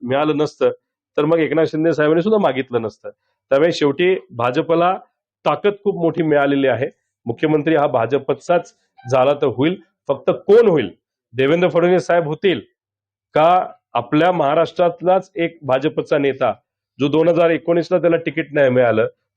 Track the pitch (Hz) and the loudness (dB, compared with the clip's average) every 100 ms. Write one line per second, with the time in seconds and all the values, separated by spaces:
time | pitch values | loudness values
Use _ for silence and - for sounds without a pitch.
0 | 123 135 151 143 147 - 123 123 _ _ | -4 -2 -2 -2 -4 0 -2 -2 _ _
1 | _ - 151 165 147 147 160 156 165 151 | _ -4 0 0 0 0 -2 0 -2 0
2 | 151 170 190 214 165 127 131 120 110 - | 0 0 0 0 0 -2 -4 -4 -6 -10
3 | 104 - _ _ - 135 165 - 147 139 | -20 -20 _ _ -2 2 2 2 0 0
4 | 180 190 - 120 120 139 160 170 175 190 | 0 0 -6 -4 -2 -2 -2 0 0 -2
5 | - _ _ _ - - 208 202 208 175 | -10 _ _ _ -4 0 -2 -2 -6 -2
6 | 165 151 156 147 143 139 135 117 139 _ | -2 -2 0 2 2 2 0 0 -4 _
7 | _ _ 120 117 156 156 147 156 143 123 | _ _ -10 -4 -2 0 0 0 0 -2
8 | 113 139 - 139 - 175 - _ _ _ | -2 -4 -4 -6 -2 -2 -2 _ _ _
9 | 120 131 131 147 147 110 156 185 _ _ | -4 0 2 0 -2 -2 -2 -4 _ _
10 | - 139 - - - 214 226 156 98 - | -8 -6 -4 -4 2 4 4 2 -2 -10
11 | _ _ _ 117 135 170 175 170 175 180 | _ _ _ -2 0 2 2 2 2 0
12 | - 170 151 151 196 131 - _ _ _ | 2 0 0 -2 -2 -2 -6 _ _ _
13 | _ _ _ 151 160 185 - - _ 120 | _ _ _ 2 4 2 0 -12 _ -8
14 | 120 151 170 175 139 160 160 - 175 170 | -2 0 0 0 0 0 -2 0 -2 0
15 | 170 185 185 - 170 165 135 131 156 156 | 0 0 -2 -6 -6 -6 -4 -2 -2 -4
16 | - 151 139 131 123 98 _ _ _ - | -4 -2 -2 -2 -4 -4 _ _ _ -6
17 | 139 151 165 165 170 160 170 170 160 180 | -2 2 2 2 2 0 -2 -2 0 0
18 | 165 165 165 147 143 147 135 127 120 110 | 0 0 -2 -8 -4 0 2 4 2 2
19 | 120 _ _ | -2 _ _